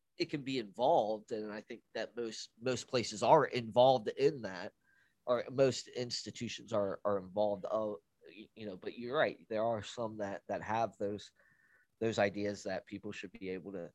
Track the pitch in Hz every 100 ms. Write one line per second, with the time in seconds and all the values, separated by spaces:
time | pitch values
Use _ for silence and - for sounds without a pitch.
0 | _ - 170 151 131 131 104 92 131 165
1 | 107 110 - 110 107 107 - 113 _ 117
2 | 104 117 113 107 - - 123 120 - 127
3 | 107 104 117 156 127 123 113 110 131 127
4 | 110 - 143 143 101 92 95 _ _ _
5 | _ _ - 120 - 131 135 123 - 120
6 | 123 - 104 - 113 - - 110 101 -
7 | 101 98 92 101 104 98 - 110 107 104
8 | _ _ 71 92 107 110 104 92 104 87
9 | 120 147 113 - - 107 113 110 - -
10 | 113 110 98 92 - 95 87 113 110 -
11 | 101 104 - _ _ _ _ _ _ -
12 | 113 107 101 101 101 101 101 92 - 101
13 | 104 98 95 - 95 92 92 95 82